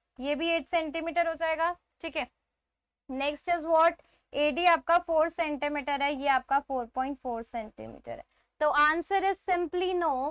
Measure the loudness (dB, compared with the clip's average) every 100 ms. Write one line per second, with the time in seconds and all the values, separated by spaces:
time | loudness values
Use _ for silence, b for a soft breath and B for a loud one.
0 | _ -8 -4 -2 0 -2 0 -2 -2 -4
1 | -4 0 -2 0 -2 0 -2 -2 _ _
2 | -8 -6 -8 _ _ _ _ _ _ _
3 | -12 -4 -2 -2 -2 -2 2 4 4 2
4 | b b b 0 0 4 4 4 4 2
5 | 4 2 2 0 -4 -2 -2 -4 -2 0
6 | 0 0 2 2 2 -2 0 -6 -4 -4
7 | -4 -6 -6 -6 -6 -8 -10 -12 -14 -14
8 | -12 -12 -12 _ _ -2 2 4 4 2
9 | 0 0 2 -2 0 -2 0 -2 -2 0
10 | 0 -2 -4